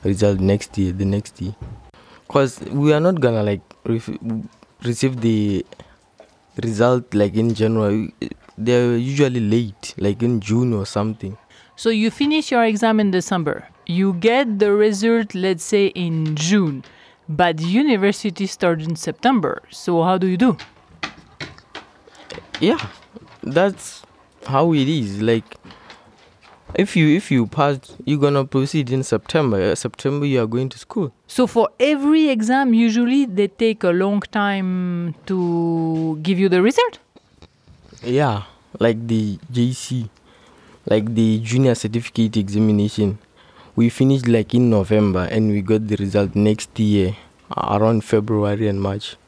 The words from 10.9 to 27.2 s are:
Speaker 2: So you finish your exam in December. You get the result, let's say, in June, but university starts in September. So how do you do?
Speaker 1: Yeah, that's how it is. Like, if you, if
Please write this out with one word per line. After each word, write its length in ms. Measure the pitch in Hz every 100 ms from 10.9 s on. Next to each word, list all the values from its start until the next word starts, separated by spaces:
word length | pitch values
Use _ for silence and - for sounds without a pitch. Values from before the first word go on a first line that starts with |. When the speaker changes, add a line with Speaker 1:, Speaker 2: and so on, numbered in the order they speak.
| - 107 104 98 104 _ - _ -
Speaker 2:
So 140 | 226
you 200 | 226 220
finish 420 | - 285 311 294
your 120 | 247
exam 360 | 226 214 226 220
in 100 | 208
December. 580 | 185 170 185 147 - - _ -
You 260 | 175 196
get 460 | 180 208 247 269 202
the 140 | 208
result, 600 | 202 214 196 226 233 214
let's 300 | 185 185 180
say, 220 | - 208 196
in 480 | - 175 160 156 151
June, 480 | 160 208 170 135 - - - _ -
but 320 | 151 175 160
university 840 | 165 208 294 220 196 202 214 175 190
starts 380 | - 180 165
in 100 | 156 160
September. 680 | - - 247 254 165 - -
So 320 | - - 170
how 160 | 170 190
do 80 | 185
you 100 | 180
do? 200 | 247 170 - _ _ - - - - _ - - _ - - _ - - - - - -
Speaker 1:
Yeah, 260 | 165 302 101 - _ - - -
that's 600 | - 143 196 190 - - - _ _ _ -
how 280 | 135 170
it 120 | 156 131
is. 360 | 160 104 101
Like, 340 | 110 113 - - - - - - _ _ _ _ - - -
if 200 | - 196
you, 220 | 185 156
if 140 | 160